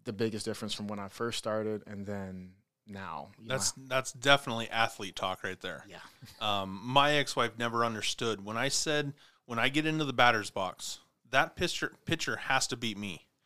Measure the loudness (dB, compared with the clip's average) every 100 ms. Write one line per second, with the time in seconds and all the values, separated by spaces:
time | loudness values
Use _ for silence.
0 | -10 -2 -2 0 -4 -6 -6 -6 -6 -6
1 | -8 -4 -4 -2 -2 0 0 -4 -6 -10
2 | -6 -6 -6 -10 -14 -18 _ _ -14 -12
3 | -10 -10 -12 -14 -6 -2 -2 -4 -2 -2
4 | -2 0 6 6 6 -4 -2 2 2 0
5 | -8 -2 -2 -2 -4 -6 -8 -8 -12 -16
6 | -18 -20 -20 -6 -2 0 -2 -6 2 4
7 | 6 4 2 0 0 0 -2 2 2 0
8 | -2 -2 -2 -2 -4 -2 0 0 2 0
9 | 0 -6 -18 _ -6 2 2 4 2 0
10 | 0 6 8 8 2 -2 -4 -4 -8 -10
11 | -14 _ _ 2 2 0 -2 0 -4 -6
12 | -4 -2 -2 -4 2 2 2 -2 -4 -4
13 | -6 -8 -14 _